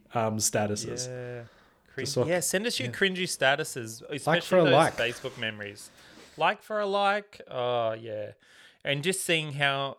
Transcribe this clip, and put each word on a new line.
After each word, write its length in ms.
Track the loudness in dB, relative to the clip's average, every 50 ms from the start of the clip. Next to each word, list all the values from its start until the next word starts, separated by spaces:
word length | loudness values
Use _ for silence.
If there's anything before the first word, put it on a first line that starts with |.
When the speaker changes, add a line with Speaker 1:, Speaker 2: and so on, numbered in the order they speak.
| -12 -6 -2
Speaker 1:
um, 220 | 0 0 0 0 0
statuses. 720 | 0 0 0 0 0 0 -2 -4 -6 -6 -6 -8 -8 -8
Speaker 2:
Yeah. 340 | -8 -10 -10 -10 -10 -12 -14
Speaker 1:
Just 720 | -16 _ _ _ _ _ _ _ _ -8 -6 -6 -2 0
Speaker 2:
Cringe. 20 | 0
Speaker 1:
like, 100 | 2 2
Speaker 2:
Yeah, 120 | 2 0
send 260 | 0 0 0 0 0
us 140 | -2 -2 -2
your 80 | -4 -4
Speaker 1:
yeah. 60 | 0
Speaker 2:
cringy 280 | 2 2 2 2 0 -4
statuses, 760 | -4 -2 2 2 4 4 2 0 -4 -6 -8 -8 -8 -10 -12
Speaker 1:
Like 100 | -10 -8 -8 -4
Speaker 2:
especially 220 | 0 2 2 2 2 4
Speaker 1:
for 100 | 6 6
a 40 | 8
Speaker 2:
those 100 | 8 8
Speaker 1:
like. 220 | 8 6 6 4 0
Speaker 2:
Facebook 400 | -2 -2 -2 -4 -8 -10 -8 -6
memories. 520 | -6 -6 -6 -6 -10 -12 -12 -14 -18 -20 -20 -20 -20 -20 -20 -20 -20 -12 -4 0
Like 240 | 0 0 0 0 -4
for 160 | -6 -4 -4
a 60 | -2
like, 560 | 0 0 2 2 2 2 0 -2 _ -16 -20 -16 -10
oh, 420 | -4 -2 0 0 2 2 2 0 0
yeah. 380 | -4 -6 -8 -6 -6 -6 -8 -10 _ _ -20 -20 -20 -20 -20 _ _ -4
And 180 | -4 -2 -2 0
just 200 | -2 -2 -2 0
seeing 280 | 0 0 0 0 -2 -2
how 440 | 0 0 0 0 0 -2 -4 -6